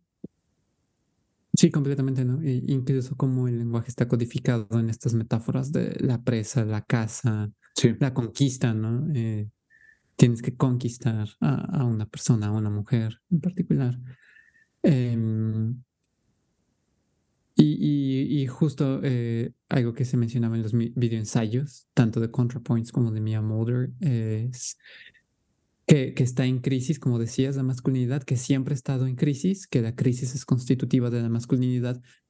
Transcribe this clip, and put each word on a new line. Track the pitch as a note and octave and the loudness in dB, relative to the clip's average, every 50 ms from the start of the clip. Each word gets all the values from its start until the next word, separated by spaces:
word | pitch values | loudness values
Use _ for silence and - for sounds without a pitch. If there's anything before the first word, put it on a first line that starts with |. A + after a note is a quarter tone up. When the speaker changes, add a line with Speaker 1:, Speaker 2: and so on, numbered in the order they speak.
| _ _ _ _ - - _ _ _ _ _ _ _ _ _ _ _ _ _ _ _ _ _ _ _ _ _ _ _ _ - | _ _ _ _ -20 -20 _ _ _ _ _ _ _ _ _ _ _ _ _ _ _ _ _ _ _ _ _ _ _ _ 2
Speaker 1:
Sí, | - E3+ E3 | 4 4 4
completamente, | D#3+ D#3 C#3 C#3 C#3+ C3+ C3 C3+ C3 C3 B2 | 4 2 0 0 0 0 0 0 0 0 0
¿no? | B2 B2+ D#3 | 0 -2 -2
E | D#3+ C#3 B2 B2+ - | -2 -2 -2 -2 0
incluso | - C#3 C3 B2+ C#3 C3+ C3 B2 - B2+ | 0 -2 0 0 0 0 -2 -2 -4 -4
como | - C#3 C3 B2+ B2+ B2 | -2 0 0 0 0 0
el | B2 A#2+ A#2 | 0 -2 -2
lenguaje | A#2 A#2 A#2 A#2 A#2 - | -2 -2 -2 -2 -4 -4
está | - - B2 | -4 -2 -2
codificado | A#2+ B2+ A#2 A#2 - - C3 - C3 A#2+ A2+ G#2+ G2+ A2 A#2 | 0 0 0 0 -2 -4 -4 -2 0 0 0 0 -2 0 0
en | A2+ A2+ | 0 0
estas | A2+ - - C3 A2+ | -2 -2 -2 -2 0
metáforas | A2+ A2+ - B2 A#2 - - B2+ B2+ C3 C#3+ | 0 0 0 -2 -2 -2 -2 -2 -2 -2 -2
de | D3+ B2 A#2 - - - | -2 -2 -2 -2 -2 -2
la | - C#3 A#2+ A#2 - | 0 0 0 0 0
presa, | A#2+ A#2 A2+ G#2 - - B2 A2 | -2 -2 -2 -2 -2 0 0 0
la | G#2+ A2 G#2+ - | 0 -2 -4 -2
caza, | - B2 A#2 A2+ A2 - - - A#2 G#2+ G#2+ G#2 G#2 - _ _ _ - | 0 0 0 0 -2 -4 -4 -2 -2 0 -2 -2 -6 -8 _ _ _ 0
Speaker 2:
Sí. | - - A#2 A2+ - | 2 4 4 4 2
Speaker 1:
la | C#3 C3 B2+ | 0 0 0
conquista, | C3 A#2 G#2+ - - C#3 C3 C3 - C3+ A#2 A2 | -2 -4 -2 0 0 0 0 0 0 0 0 0
¿no? | A2 A2 A2+ A#2 B2+ D#3 F3 D3 | 0 0 0 -2 -2 -2 -2 -2
Eh, | A#2+ A2+ A2+ A2 G#2 G#2 G#2 - _ _ _ _ _ _ - _ _ _ _ _ | -2 -2 -2 -2 -4 -4 -6 -10 _ _ _ _ _ _ -20 _ _ _ _ _
tienes | - C3+ A#2+ A#2 A#2 | 6 6 6 6 4
que | - - B2+ | -4 -6 -2
conquistar | - C#3 C3 B2 B2 B2+ A#2+ - - - A2+ A2 A2 G#2+ G#2+ - - | 0 0 2 2 0 -2 -4 -4 -2 -2 -2 0 -2 -2 -6 -4 0
a, | - - C3 - - - - - | 0 0 2 0 -2 -2 -2 0
a | B2+ | 0
una | A#2+ A2+ A2 A2 | 0 0 -2 -4
persona, | - - - - - B2 A2 G#2+ | -6 -8 -4 0 0 0 2 0
a | G#2 | 0
una | G#2+ A2 G#2+ G#2 | 0 0 0 -2
mujer | G#2 G#2 G2+ - B2 A2+ A2 A2 - - _ - | -2 -4 -2 -2 0 0 0 -2 -6 -10 _ -2
en | F#3 D3+ | -2 0
particular. | - F3+ - - E3+ - D3+ C#3+ C3 B2+ B2 B2 B2+ B2+ - - _ - - - _ _ _ _ _ _ _ _ - | 0 -2 -2 -2 -2 0 0 0 0 0 -2 -4 -8 -14 -18 -20 _ -20 -20 -20 _ _ _ _ _ _ _ _ 2
Em, | F#3+ C#3+ B2 B2 B2 A#2 A2+ A2 A2 A2 A2 A2 A2 A2 A2 A2 A2+ B2 B2+ - _ _ _ _ _ _ _ _ _ _ _ _ _ _ _ _ _ _ _ _ _ _ _ _ _ _ _ _ _ _ _ _ _ _ | 4 4 4 2 0 0 0 0 0 0 0 0 -2 0 -2 -2 -2 -4 -6 -10 _ _ _ _ _ _ _ _ _ _ _ _ _ _ _ _ _ _ _ _ _ _ _ _ _ _ _ _ _ _ _ _ _ _
y, | - D3+ | 6 6
y, | D3+ D3+ - - D3 D3 C#3+ C#3 C3+ C3 C3 C#3 - D3 C#3+ | 6 6 2 2 2 2 2 2 0 0 0 0 0 0 0
y | C3 | 0
justo, | B2 B2 - E3 D3 - - D3 C3+ C3+ - - | -2 0 0 0 0 2 2 0 0 0 0 0
eh, | C#3 B2 A#2+ A#2+ A#2 A#2 A#2 B2 B2+ - _ _ - | 0 0 0 0 -2 -2 -2 -2 -4 -8 _ _ -2
algo | - C3+ A#2 A#2+ A#2 | 0 0 0 0 -2
que | - B2+ | -2 -2
se | B2 - | 0 0
mencionaba | B2 A#2 A2+ B2 A#2+ A#2 A2+ A2+ | 0 0 0 0 0 0 0 0
en | A2+ A2+ | -2 -2
los | A2 A#2 | 0 0
mi-, | A#2 A2+ A#2 B2 | 0 0 -2 -2
videoensayos, | C3 A#2+ A2+ A2+ A2 G#2+ - - B2 A2+ G#2 A2+ B2+ D3 - - - - _ - | -2 0 0 0 -2 -4 -2 0 0 0 0 -2 -2 -4 -6 -10 -14 -20 _ 2
tanto | - A#2 A2+ A2+ A2+ | 2 2 4 2 0
de | A2+ A2+ | -2 -2
ContraPoints | - B2+ B2 A#2+ B2+ B2 A#2+ - A#2+ A2+ A2+ - | 0 0 0 0 -2 -4 -2 0 0 0 0 -2
como | - C3 A#2+ A2+ | -2 0 0 0
de | G#2+ G#2+ | 0 -2
Mia | G#2+ G#2+ A2 A2 | -2 -2 -2 -2
Mulder, | G#2+ A2 A2 A2 A2+ A#2 B2 B2+ B2+ B2+ B2+ - | 0 0 0 0 0 0 0 -2 -2 -4 -4 -4
es | G3 C#3+ A#2+ A2+ A2+ A2 A2 A2 A#2 B2+ B2 B2+ - - - _ - - - - - - - _ _ _ _ _ _ _ _ _ _ _ _ _ _ | -2 0 0 0 0 -2 -2 -2 -4 -4 -6 -6 -8 -10 -10 _ -16 -20 -20 -20 -20 -20 -20 _ _ _ _ _ _ _ _ _ _ _ _ _ _
que, | - D#3 C#3 B2+ B2 - | 6 6 6 4 0 0
que | - C3 | 0 0
está | B2 B2+ - B2+ | 0 2 0 0
en | B2+ C3 B2+ | 0 0 0
crisis, | - B2+ C3+ C3 B2+ - D#3 - | 0 -2 -2 0 0 -2 -2 -2
como | - C3+ A#2+ A2+ | 0 0 0 0
decías, | A2+ A2+ - - C3 C#3 C#3 | 0 -2 0 0 0 0 0
la | C3+ C3 | -2 -2
masculinidad, | C3 C3 B2 - C3+ C3 B2+ B2 A#2+ C3+ D3 - | -2 -2 -2 -2 0 0 0 0 0 -2 -2 -2
que | - C3 | -2 -2
siempre | A#2+ - - C#3 C3+ B2+ C#3 C#3+ | -2 0 0 0 0 0 -2 -4
ha | |
estado | B2+ - - C3+ B2+ C3 | -4 -2 -2 -2 0 0
en | C3 B2+ | -2 0
crisis, | B2 D3+ D3 C#3 - - F#3 G3 G3 - | 0 0 0 0 0 0 0 -2 -2 -2
que | - - B2+ | -2 0 0
la | A2 A2+ B2 | 0 0 0
crisis | - C#3 C3 B2 B2 C#3 B2+ C#3 | 0 2 2 2 0 -2 -6 -6
es | C3 - | -4 -2
constitutiva | - C3+ B2 - - C3 B2 A#2 A#2+ - C3 A#2+ A#2+ | 0 0 0 2 0 0 0 0 2 2 2 2 2
de | A#2+ A#2+ | 0 0
la | A#2 A#2 | 0 0
masculinidad, | A#2 A#2 A#2+ - C3+ B2+ B2+ B2+ B2 B2 A#2+ B2 B2 B2+ - - - _ _ | 0 -2 -2 0 0 2 2 2 0 0 0 -2 -4 -6 -10 -18 -20 _ _